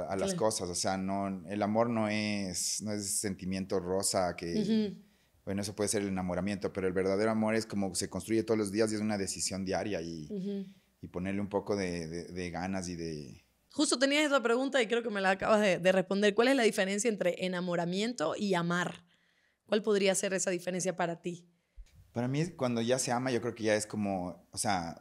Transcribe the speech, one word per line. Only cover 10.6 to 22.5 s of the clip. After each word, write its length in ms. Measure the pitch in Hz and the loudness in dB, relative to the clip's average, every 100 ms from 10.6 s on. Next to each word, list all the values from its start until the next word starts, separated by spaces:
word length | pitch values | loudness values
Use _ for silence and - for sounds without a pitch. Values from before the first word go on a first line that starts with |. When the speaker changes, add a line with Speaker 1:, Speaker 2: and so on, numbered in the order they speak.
| 190 - _ _ | -8 -14 _ _
Speaker 1:
y 40 | 87 | -12
ponerle 340 | - 95 98 | -6 -4 -4
un 80 | 98 | -2
poco 280 | 101 98 101 | -2 0 -2
de, 320 | 92 87 80 | 0 -2 -4
de, 160 | 85 | -8
de 260 | 80 87 90 | -8 -6 -6
ganas 380 | 85 90 95 90 | -4 -4 -4 -4
y 80 | 85 | -6
de 480 | 82 76 67 55 _ _ _ | -6 -6 -10 -16 _ _ _
Speaker 2:
Justo 260 | - 302 277 | -2 0 2
tenías 280 | 277 285 302 | 2 4 4
esa 160 | 277 | 2
pregunta 400 | 226 233 269 277 | 2 0 2 0
y 60 | 214 | 2
creo 160 | 233 | 0
que 60 | 233 | -2
me 100 | 202 | 0
la 100 | 190 | 0
acabas 280 | 196 196 214 | 2 4 4
de, 180 | 208 165 | 4 4
de 140 | 175 | 4
responder. 420 | 190 180 196 208 | 4 2 4 2
¿Cuál 140 | 202 247 | 4 4
es 80 | 277 | 6
la 60 | |
diferencia 460 | 220 208 190 202 233 | 4 4 0 2 0
entre 340 | 202 175 - | 2 0 0
enamoramiento 880 | 185 180 180 175 170 185 226 247 - - | -2 -2 -2 0 0 0 -2 0 -2 0
y 180 | 202 | 0
amar? 500 | 175 170 175 175 - _ _ _ _ _ _ - | 2 2 0 0 -6 _ _ _ _ _ _ -2
¿Cuál 160 | 214 | 0
podría 320 | 220 202 196 185 | 2 4 4 2
ser 160 | 202 | 0
esa 160 | 185 185 | 0 0
diferencia 460 | 175 180 180 180 175 | -2 -2 -2 -2 0
para 240 | 170 165 | -2 -2
ti? 260 | 180 175 - _ _ - - - - | -6 -10 -14 _ _ -20 -20 -20 -10
Speaker 1:
Para 120 | 117 123 | -4 0
mí, 140 | 143 | 0
es 100 | 160 | -2